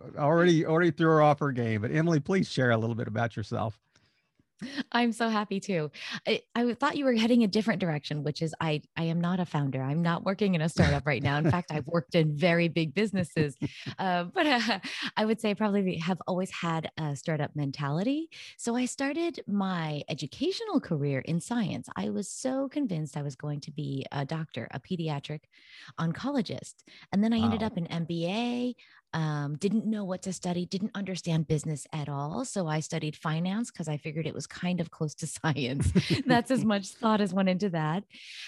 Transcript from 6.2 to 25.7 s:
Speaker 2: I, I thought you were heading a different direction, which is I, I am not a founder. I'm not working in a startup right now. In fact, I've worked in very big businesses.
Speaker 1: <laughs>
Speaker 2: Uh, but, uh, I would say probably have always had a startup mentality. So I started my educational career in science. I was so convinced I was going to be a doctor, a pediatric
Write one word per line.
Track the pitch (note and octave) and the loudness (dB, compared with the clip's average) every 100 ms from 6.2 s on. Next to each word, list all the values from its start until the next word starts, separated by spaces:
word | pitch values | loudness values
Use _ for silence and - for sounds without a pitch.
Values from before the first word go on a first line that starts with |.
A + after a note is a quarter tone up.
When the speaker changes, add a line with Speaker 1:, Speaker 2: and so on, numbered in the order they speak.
| - | -2
Speaker 2:
I, | - - A#3 | -2 -2 -2
I | A#3+ A3 | 0 0
thought | C#4+ D4 | -2 2
you | |
were | C4+ | 2
heading | A#3 A3+ A#3+ | 4 6 6
a | G#3+ | 6
different | G#3+ G#3+ F3+ | 4 2 2
direction, | F3 D3+ - D3+ | 0 -2 -4 -4
which | D3 - | -2 -2
is | D#3+ - | -4 0
I, | D#3+ D3+ - - | 0 0 -4 -4
I | |
am | E3 E3+ | 0 0
not | F3 F#3 | 0 0
a | F3 | 0
founder. | D3 C#3 C3 | 0 0 0
I'm | C3 D#3 | 0 0
not | E3+ E3+ | 2 0
working | F#3+ G3 G3+ E3+ | -2 0 2 2
in | |
a | D#3+ | 2
startup | - E3 C#3+ D3+ | 4 4 4 2
right | B2 | 0
now. | C#3+ D3 | 2 2
In | D#3 | 4
fact, | F3 - | 2 0
I've | D3+ C#3 | -6 -2
worked | E3+ - F3 | -2 2 4
in | D#3 D3 | 4 4
very | F3+ E3+ E3+ | 4 4 4
big | E3+ D#3+ | 2 0
businesses. | C#3 G#3+ F#3+ F3 - D3 - | 0 0 0 0 0 0 0
Speaker 1:
<laughs> | C#3 - C3+ - | -6 -6 -10 -4
Speaker 2:
Uh, | F#3+ F3 | 0 0
but, | F3 F#4+ D4+ | 0 2 4
uh, | B3 A3 G3 C4 - C4 - | 4 2 0 -4 -8 -4 0
I | A3 | 2
would | A3 | 2
say | G#3+ G3 | 0 2
probably | G#3+ G3+ F#3 E3 | 2 4 2 0
have | E3 F#3 - | 0 -2 -2
always | F3 F#3 | -2 -2
had | - E3+ D#3+ - - | -2 -2 0 -2 -4
a | D#3 C#3+ | -4 -2
startup | - D3+ D3 D3 | -2 -2 -2 -2
mentality. | C#3 C3+ C#3 D#3 A3+ D4 E4 - - - | -2 -2 -2 0 0 -2 -4 -12 -18 -8
So | A#3 A#3+ | -4 -2
I | B3+ | -2
started | - C#4 D4+ E4+ - - | -2 -2 -2 -2 -4 -2
my | G3+ F#3+ F3+ D#3 D3 - | 0 0 -2 -2 -4 -4
educational | - D3+ - D4+ G4 A4 D#4+ | -6 -6 -4 -2 -2 -2 -2
career | - D#3 C#3+ C3+ | 0 0 0 0
in | - E3+ | -2 -4
science. | - A#3+ F#3+ - - - | -2 -2 -2 -4 -6 -6
I | G#3 | -4
was | G#3 G3 | -4 -6
so | - C4 C4 C4+ | -6 -4 -2 -2
convinced | D4 B3+ D#3+ D#3 D3+ | -2 -2 -2 -4 -6
I | |
was | C#3+ C3+ | -6 -6
going | D3 D3 | -6 -6
to | D#3 | -8
be | D3+ C#3+ C3+ - | -8 -4 -4 -4
a | C#3+ E3 | -6 -4
doctor, | D#3+ D#3+ - A#2+ | -6 -6 -8 -8
a | - | -10
pediatric | - F3+ D#3+ C#3+ - D3+ - _ - | -6 -4 -2 -4 -4 -10 -12 _ -20